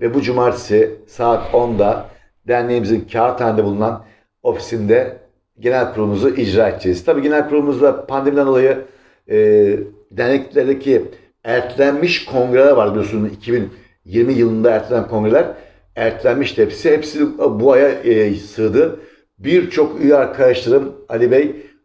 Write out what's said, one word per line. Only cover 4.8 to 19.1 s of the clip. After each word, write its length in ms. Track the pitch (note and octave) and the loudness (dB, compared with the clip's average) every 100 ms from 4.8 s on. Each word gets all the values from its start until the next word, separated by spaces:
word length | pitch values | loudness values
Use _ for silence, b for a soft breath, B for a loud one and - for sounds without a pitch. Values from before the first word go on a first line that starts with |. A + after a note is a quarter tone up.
| G#2 B2 - - _ _ _ _ | 2 2 0 -8 _ _ _ _
genel 340 | A#2+ C3 A#2 | -2 0 -2
kurulumuzu 360 | G#2+ G#2 G2 C3+ | -2 -2 0 0
icra 400 | C3 G#2 G2+ G2+ | 0 0 2 0
edeceğiz. 360 | F#2 F#2 F2 E3 | 0 -4 -2 -2
Tabii 160 | D3 | 0
genel 280 | D3 D3+ D3 | 0 0 0
kurulumuzda 560 | D3 C#3+ B2 C#3 C3 - | 0 0 2 2 2 -4
pandemiden 420 | C3+ C#3 C#3+ C3+ | -4 0 0 2
dolayı, 300 | C3 C3 C3 B B B B - | 2 2 0 B B B B -2
e, 60 | G#2+ G#2+ G#2+ G2+ G#2 G2+ - _ | 2 4 4 4 0 -6 -18 _
derneklerdeki 880 | G#2 A#2+ C#3 - C#3 B2+ C3+ C#3 B2+ - B B _ | -4 0 -2 -2 -2 -2 -2 0 0 -2 B B _
ertelenmiş 840 | A2+ B2 - - C#3 C#3+ E3+ - - | -6 -4 -4 -2 0 0 -2 -4 -4
kongreler 460 | B2+ B2 B2+ C#3+ | -2 0 4 4
var 180 | B2 G#2 | 4 2
biliyorsunuz. 420 | G#2 - G#2+ G#2 | -2 -4 -4 -6
İki 200 | - A#2 | -6 -4
bin 160 | F#2 - B B B F2 | -4 -4 B B B -4
yirmi 280 | A2 B2 | 0 2
yılında 380 | A#2 A2+ A2 A#2 | 2 0 2 2
ertelenen 360 | G#2+ - A#2+ - | 0 -2 -4 -2
kongreler 380 | A2 G#2+ C#3+ F3 B B B _ A2+ | -2 2 2 0 B B B _ -4
ertelenmişti 640 | A2+ - B2+ C3+ C3+ A#2 | -4 0 0 0 -2 0
hepsi. 300 | G#2+ - D#3+ | 0 0 0
Hepsi 460 | D3+ D3+ D3+ C#3+ - | 0 0 -4 -4 0
bu 340 | C#3+ G#2+ C3+ | -2 2 4
aya, 160 | C3 C#3 | 4 4
e, 440 | - A#2+ A2 G#2 G2 | 2 0 2 0 -2
sığdı. 640 | - A2+ A2 A#2+ E3 B B | -8 -4 0 2 0 B B